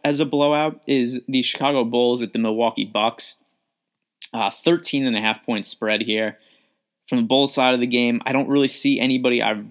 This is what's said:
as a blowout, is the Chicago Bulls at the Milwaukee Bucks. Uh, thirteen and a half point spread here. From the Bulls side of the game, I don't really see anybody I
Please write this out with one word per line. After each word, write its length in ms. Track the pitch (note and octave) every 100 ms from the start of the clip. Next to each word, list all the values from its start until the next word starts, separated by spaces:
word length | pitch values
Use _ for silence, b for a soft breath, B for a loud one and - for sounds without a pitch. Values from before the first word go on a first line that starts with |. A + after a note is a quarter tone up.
| D3
as 140 | C#3+
a 40 | D3
blowout, 560 | C#3+ C#3+ D3 D#3 D#3+ -
is 340 | C3+ A#2+ B2+ -
the 140 | C3
Chicago 420 | B2 - C#3 C#3
Bulls 380 | A#2 A#2+ A#2+ B2
at 100 | A#2
the 80 | A2+
Milwaukee 460 | A2+ A2 A#2 - -
Bucks. 500 | G#2 A2+ - - - _ _ _ _ _ _ _ - -
Uh, 160 | A#2 G2+
thirteen 560 | - E3 E3+ - C#3 C3
and 120 | G#2+
a 40 |
half 240 | A2 A2 -
point 220 | A2 G2
spread 340 | - A2 G#2+
here. 360 | A2 G#2+ G#2+ - b b b b _ _ -
From 120 | B2
the 60 | A2+
Bulls 280 | C3 C3+
side 220 | C#3+ B2+ B2+
of 40 |
the 60 | B2
game, 340 | B2 A#2+ A#2 -
I 60 |
don't 180 | C3 -
really 180 | C#3+ C3+
see 320 | - C#3+ C#3
anybody 440 | B2+ B2+ B2+ A#2+
I 180 | A2 G#2+ G#2+